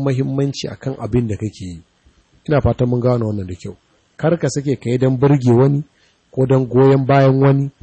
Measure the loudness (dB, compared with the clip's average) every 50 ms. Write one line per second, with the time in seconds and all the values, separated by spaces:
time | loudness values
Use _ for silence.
0 | -2 -2 -2 -2 -2 -4 -2 -2 -4 -4 -4 -6 -10 -10 -10 -10 -10 -10 -10 -8
1 | -6 -4 -2 -2 -2 -2 -4 -6 -6 -8 -10 -10 -14 -14 -14 -16 -18 _ _ _
2 | _ _ _ _ _ _ _ _ _ -2 -2 0 0 0 0 0 -2 -2 -2 0
3 | 0 0 0 0 -2 -4 -4 -6 -8 -10 -12 -14 -14 -16 -18 _ _ _ _ _
4 | _ _ _ -4 -2 -2 0 0 -2 -4 -4 -4 -4 -4 -4 -4 -2 -2 -2 0
5 | 0 0 0 2 2 2 2 4 4 4 4 4 4 4 2 -2 -4 _ _ _
6 | _ _ _ _ _ _ -4 -2 0 2 2 0 0 0 2 4 4 4 4 2
7 | 2 2 2 4 4 4 4 4 4 4 2 2 0 -4 -8 -14